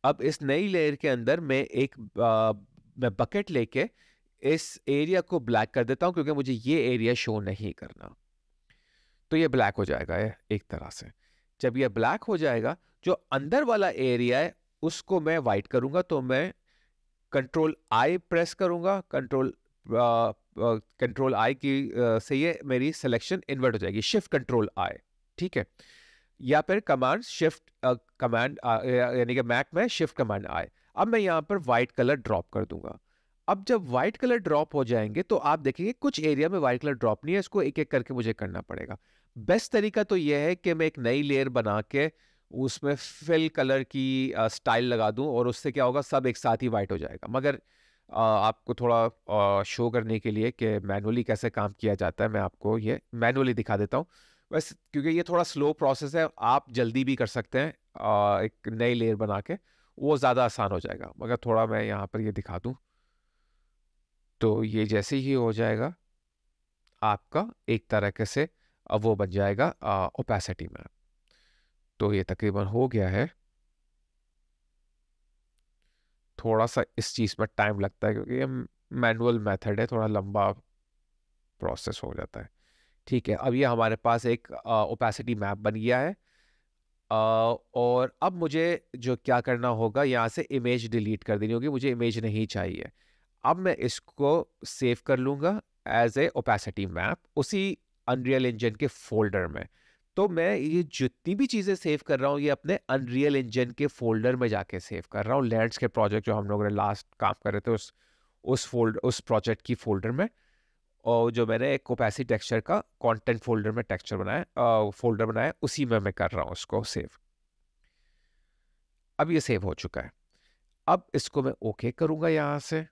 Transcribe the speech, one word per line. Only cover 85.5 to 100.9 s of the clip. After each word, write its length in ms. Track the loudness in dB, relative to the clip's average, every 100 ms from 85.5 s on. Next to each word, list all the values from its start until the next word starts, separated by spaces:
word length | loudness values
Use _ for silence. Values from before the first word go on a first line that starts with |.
| -2
बन 140 | -4
गया 280 | -2 0 2
है। 160 | 0 -6 _ _ _ _ _ _ _ _ _
अ, 40 | 2 4 4 2 0 _ 0
और 420 | 2 2 0 _
अब 120 | -2
मुझे 540 | 0 -2 2 0 0 _ -8
जो 200 | -4 -2
क्या 260 | 2 2
करना 260 | 2 0 0
होगा, 360 | 2 0 2
यहाँ 240 | 2 2 0
से 140 | -2
इमेज 480 | -4 -2 0 0 0
डिलीट 340 | -2 0 -4
कर 140 | -2 -2
देनी 160 | 0
होगी, 160 | 0 0
मुझे 220 | 0 0
इमेज 280 | 0 0 0
नहीं 280 | -2 -2 -2
चाहिए। 440 | -2 -4 -6 -12 _ _ _ _ _ 0
अब 120 | 2
मैं 180 | 0 0
इसको 720 | -2 -4 -14 -2 2 2 0 _ -16
सेव 320 | -2 0 0 0
कर 140 | 0
लूँगा 420 | 2 0 -2 -2 _ _ -2
as 300 | 2 2 2
a 120 | 0 0
opacity 540 | 0 0 -2 -6 -6
map 240 | -2 -4 -4 _ -4
उसी 420 | -2 0 -2 -4 _ _ -4
Unreal 420 | -2 2 2 2
Engine 260 | 0 -2 0
के 100 | -4
फोल्डर 600 | -4 -4 0 2 2 -2
में। 200 | -6 -12 _ _ _ _ 0
तो 140 | 0
मैं 260 | 2 0 0
ये 280 | 0 0
जितनी 520 | -2